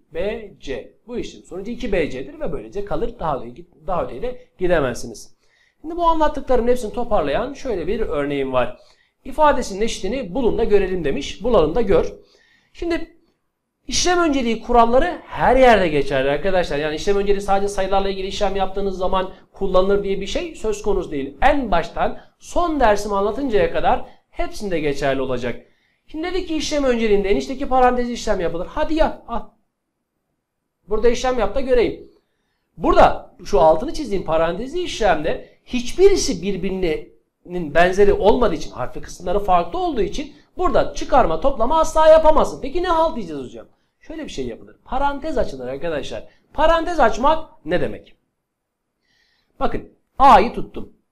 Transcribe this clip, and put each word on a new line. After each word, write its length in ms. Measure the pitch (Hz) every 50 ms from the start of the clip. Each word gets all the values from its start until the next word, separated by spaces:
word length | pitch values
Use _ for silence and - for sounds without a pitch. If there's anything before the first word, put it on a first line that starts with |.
| _ _ 156
B 360 | 160 190 208 226 233 220 190 147 _
C. 320 | - 143 127 110 - - _ _ _
Bu 120 | 220 247 220
işlem 240 | - - - -
sonucu 280 | - - 160 185 196 226
iki 220 | 240 - 254 214
B 180 | 190 180 151 123
C'dir 300 | 127 127 - - 294 -
ve 120 | 196 -
böylece 320 | 151 120 107 113 - 202 -
kalır. 300 | - 156 - 233 240 233 -
Daha 180 | 185 160 143
öteye, 180 | 123 107 120 123 - - _ _ _ 156
daha 180 | - 180 165 135
öteye 180 | 127 - -
de 260 | - 254 247 - - _ _ -
gidemezsiniz. 760 | 185 175 175 160 139 123 117 110 120 120 117 - - - _ _ _ _ _ _ _ _ _ _
Şimdi 160 | - 311 339
bu 80 | 349 349
anlattıklarımın 680 | 330 330 320 302 302 - - - - 254 233 226 240
hepsini 220 | 247 247 - 208
toparlayan 600 | - 123 120 - 107 98 - 143 139 175 226 277
şöyle 340 | 277 - - 262 214 180 156
bir 140 | 113 220 226
örneğim 520 | 214 - 160 147 143 143 143 139 135 131
var. 260 | 127 127 123 120 - - _ _ _ _ _ _ _ _ -
İfadesinin 560 | 269 - 311 302 294 277 - 208 - 196 185
eşitini 540 | 220 226 - - - 185 240 277 254 175 170
bulun 240 | 277 240 208 - -
da 60 | 233
görelim 400 | 220 208 202 190 185 190 180 156
demiş. 380 | 135 - 139 - - - -
Bulalım 320 | 185 247 - 175 160 151 165
da 80 | 165
gör. 320 | 139 - 165 165 - - - - - _ _ _ _ _ _ _ _ _
Şimdi 440 | _ - 349 339 339 294 - - _ _ _ _ _ _ _ _ _ _ _ _ _ _ _
işlem 320 | - 131 - - 247 - -
önceliği 440 | - 320 269 269 226 233 226 -
kuralları 560 | - - 240 233 233 233 240 262 320 359 320 - -
her 300 | - - - 156 202 254
yerde 320 | 262 262 247 226 196 185 165
geçerli 420 | 147 143 131 - 147 131 131 139
arkadaşlar. 480 | 147 151 160 196 190 180 170 - 147 143
Yani 180 | 151 156 156
işlem 200 | 156 - 202 202
önceliği 260 | 202 202 202 202 202
sadece 260 | - - 196 196 196 202
sayılarla 400 | - - 190 190 196 196 190 196
ilgili 180 | 190 190 190
işlem 300 | 196 196 - 208 190 196
yaptığınız 420 | 196 190 190 - 202 196 196 196 180
zaman 340 | 185 180 190 185 185 190 - - _ _
kullanılır 520 | _ - 196 185 180 185 190 196 202 196 196
diye 160 | 196 196 180
bir 60 | 196
şey 280 | - - 285 349 330 311
söz 280 | - - 220 208 -
konusu 280 | - 208 190 180 165 143
değil. 260 | 151 139 135 135 - -
En 280 | 196 - 311 285 254 208
baştan 480 | 185 170 156 - - 156 175 - 139 - - - _ _
son 420 | - - - 311 349 339 311 285
dersimi 340 | 247 214 208 202 202 214 202
anlatıncaya 580 | 196 196 214 208 240 285 262 214 196 170 160
kadar 320 | 160 160 151 185 247 262 - - - _ _ _
hepsinde 500 | _ - 339 339 - - 214 196 175 160
geçerli 420 | 151 143 139 - 147 139 131 135
olacak. 440 | 131 131 127 120 123 120 113 - - _ _ _ _ _ _ _ _
Şimdi 220 | - - 311 320 359
dedik 200 | 359 370 359 -
ki 80 | 320
işlem 280 | 302 277 - 302 294 277
önceliğinde 440 | 262 240 226 226 220 202 196 196 196
en 80 | 202
içteki 320 | 262 - - 269 262 277 262
parantezi 440 | 262 262 247 247 247 247 247 240
işlem 280 | 240 220 - 220 208 190
yapılır. 260 | 170 165 165 165 180
Hadi 280 | - - 302 311 302 311
yap, 300 | 320 302 226 - - - -
al. 140 | 233 214 - - _ _ _ _ _ _ _ _ _ _ _ _ _ _ _ _ _ _ _ _ _ _ _ _ _ _ _ -
Burada 200 | 214 214 220 233
işlem 300 | 233 - - 254 254 240
yap 160 | 208 196 -
da 60 | -
göreyim. 500 | - 262 254 240 196 143 - - - - _ _ _ _ _ _ _ _ _ _ _ _ _
Burada 580 | - 180 302 - - - 151 - - - - _ - 175
şu 160 | - - 185
altını 320 | 160 160 160 165 - 320
çizdiğim 320 | 339 320 294 220 196 180 -
parantezi 580 | - 160 160 165 165 170 180 247 269 311 359
işlemde 680 | 349 294 - - 220 190 165 - - 180 208 - - - _ _ _
hiçbirisi 800 | - - 247 240 - - - 370 392 - - - - 226 165
birbirinin 1300 | 170 202 196 170 185 190 185 190 185 165 151 - - - _ _ _ _ _ _ - - 175 180 170 143 143
benzeri 380 | 165 175 180 185 196 208 202
olmadığı 420 | 202 202 - - 254 254 240 202 165
için, 160 | - - -
harfi 300 | - - 127 123 - 151
kısımları 380 | - - - - 175 185 180 202
farklı 400 | 202 190 180 175 175 175 - 359
olduğu 220 | 370 349 285 233
için 340 | 185 - - - 302 277 - - _ _ -
burada 380 | - 359 330 233 170 139 - -
çıkarma, 460 | - 320 - 302 254 214 - 160 165
toplama 400 | - 277 277 202 220 240 320 320
asla 280 | 320 311 - 311 311 320
yapamazsın. 520 | 311 320 311 311 302 254 214 - 147 -
Peki 200 | - 277 277 359
ne 60 | 349 370
halt 280 | 330 320 330 320 233
diyeceğiz 280 | 240 202 165 151 139 127
hocam? 220 | 117 - 110 101 _ _ _ _ _ _ _
Şöyle 240 | _ - - - 156
bir 60 | -
şey 160 | - - 127
yapılır. 300 | 120 107 - - - - _ _
Parantez 540 | - - 262 277 285 277 277 - 320 285 233
açılır 300 | 196 - - 131 123 123
arkadaşlar. 600 | 135 - 170 170 156 139 - - 120 107 - - _ _ _ _
Parantez 480 | - - 311 320 330 330 320 349 349 311
açmak 480 | 247 220 - 208 254 294 320 311 - - _ _ -
ne 160 | 151 175 175
demek? 340 | 131 110 104 101 - _ _ _ _ _ _ _ _ _ _ _ _ _ _ _ _ _ _ _ _ _ _ _ _ _ _ _ _ _ _ -
Bakın 320 | - - - 82 - - _ _ _ _ _ -
A'yı 340 | 139 143 - 185 208 240
tuttum. 400 | - - - - - - - - _ _ _ _